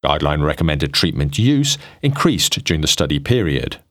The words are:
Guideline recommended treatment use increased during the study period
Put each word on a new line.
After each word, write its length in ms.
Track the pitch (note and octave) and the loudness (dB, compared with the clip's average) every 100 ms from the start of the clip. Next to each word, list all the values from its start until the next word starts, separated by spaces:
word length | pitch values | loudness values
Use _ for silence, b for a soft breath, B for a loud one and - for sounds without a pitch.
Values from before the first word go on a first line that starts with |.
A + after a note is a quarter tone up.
Guideline 400 | C2 D2 D2 D2+ | 0 0 0 2
recommended 480 | D2 C#2+ E2 D2 D2 | 0 0 0 0 -2
treatment 460 | - F2 - D2 C#2 | 0 -2 0 -2 2
use 400 | A#2 C#3+ C#3+ - B B | 2 2 0 -2 B B
increased 640 | C#3+ C#3 F3 A#2 - - | -2 0 0 2 0 -2
during 160 | - D#2+ | -2 0
the 80 | D#2 | 0
study 300 | - D2+ D2 | 0 0 0
period 580 | C#2 A#2+ F2+ C#2 - - _ | 2 2 2 0 -2 -8 _